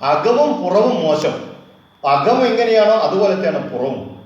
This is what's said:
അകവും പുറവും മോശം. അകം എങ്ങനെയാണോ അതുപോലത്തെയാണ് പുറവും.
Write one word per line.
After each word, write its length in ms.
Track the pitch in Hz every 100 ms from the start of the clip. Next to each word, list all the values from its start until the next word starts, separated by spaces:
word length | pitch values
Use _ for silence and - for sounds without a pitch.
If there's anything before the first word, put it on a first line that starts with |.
അകവും 640 | 135 151 208 247 294 -
പുറവും 380 | 180 202 247 202
മോശം. 480 | 160 147 - - - - - _ _ _ 143
അകം 380 | 143 208 254 247
എങ്ങനെയാണോ 460 | 226 233 220 208
അതുപോലത്തെയാണ് 800 | 220 208 190 202 185 165 143 147
പുറവും. 480 | 123 135 123 - -